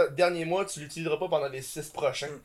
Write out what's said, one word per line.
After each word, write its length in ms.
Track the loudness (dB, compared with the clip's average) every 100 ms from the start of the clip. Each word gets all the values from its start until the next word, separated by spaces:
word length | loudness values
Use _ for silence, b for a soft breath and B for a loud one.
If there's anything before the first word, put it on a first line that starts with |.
| 4
derniers 320 | 4 2 2
mois, 220 | 0 0 -2
tu 140 | -6
l'utiliseras 360 | -10 -6 -2 -2
pas 120 | 2
pendant 200 | 0 0
les 140 | -6
six 260 | -10 -10 -10
prochains. 400 | 0 0 0 -6 -10